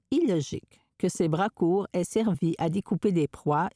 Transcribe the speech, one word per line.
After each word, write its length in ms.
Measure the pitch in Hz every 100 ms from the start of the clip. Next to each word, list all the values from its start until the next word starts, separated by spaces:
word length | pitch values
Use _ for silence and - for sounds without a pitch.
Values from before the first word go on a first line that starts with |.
| -
illogique 680 | 277 302 170 139 - - _ _ _
que 100 | 185
ces 200 | - 170
bras 200 | 160 202
courts 380 | - 170 190 190
aient 100 | 180
servi 540 | 175 220 220 175 165 -
à 100 | 165
découper 440 | 185 - 185 208
des 160 | 175 143
proies 420 | - 151 147 180